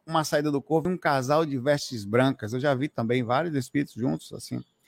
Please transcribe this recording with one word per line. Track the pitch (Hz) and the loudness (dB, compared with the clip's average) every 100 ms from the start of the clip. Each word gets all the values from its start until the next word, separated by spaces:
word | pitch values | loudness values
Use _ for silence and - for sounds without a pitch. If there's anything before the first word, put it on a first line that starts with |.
| - | -2
uma | 160 | -2
saída | 151 147 151 | 2 2 2
do | 143 | 0
corpo, | - 160 170 | 0 0 0
um | 180 | 0
casal | 165 139 127 151 160 | 0 0 2 2 2
de | 135 | 0
vestes | 131 143 - 120 98 | 0 0 -2 -8 0
brancas, | 120 131 127 107 | 2 2 0 -4
eu | 127 | -2
já | 143 | 0
vi | 127 147 | 0 -2
também | - 113 127 | -2 0 0
vários | 117 127 170 | 2 0 0
espíritos | 143 127 143 143 | -2 -2 -4 -4
juntos, | 104 127 160 - | -4 -2 -4 -8
assim, | - - 120 - _ | -16 -10 -10 -10 _